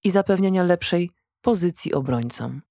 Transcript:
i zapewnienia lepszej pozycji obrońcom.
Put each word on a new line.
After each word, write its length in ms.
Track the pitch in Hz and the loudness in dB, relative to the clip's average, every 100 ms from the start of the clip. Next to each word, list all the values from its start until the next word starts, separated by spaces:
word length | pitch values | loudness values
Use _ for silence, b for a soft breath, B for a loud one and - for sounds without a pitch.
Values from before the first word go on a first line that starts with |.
i 60 | 202 | 2
zapewnienia 520 | 190 196 190 196 190 | 2 2 2 2 2
lepszej 480 | 180 175 - 175 175 _ _ _ | 2 0 0 -2 -2 _ _ _
pozycji 540 | - 214 175 165 - | -2 0 0 -2 -4
obrońcom. 680 | - 131 123 120 - 120 131 - | -4 -2 -2 -4 -6 -8 -10 -14